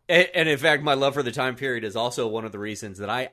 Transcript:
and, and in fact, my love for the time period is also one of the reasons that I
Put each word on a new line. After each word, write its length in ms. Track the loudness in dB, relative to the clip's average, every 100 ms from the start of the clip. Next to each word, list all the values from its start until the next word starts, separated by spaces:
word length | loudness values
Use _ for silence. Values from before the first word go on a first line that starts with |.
| 2
and, 200 | 4 4
and 140 | 2 2
in 100 | 2
fact, 240 | 4 2
my 100 | 4
love 200 | 4 2
for 100 | 2
the 80 | -2
time 240 | -2 -4 -2
period 260 | -4 -4
is 140 | -4 -2
also 320 | -2 0 -2
one 160 | -2
of 80 | -6
the 60 | -8
reasons 380 | -8 -8 -10 -10
that 120 | -4
I 180 | -4 -4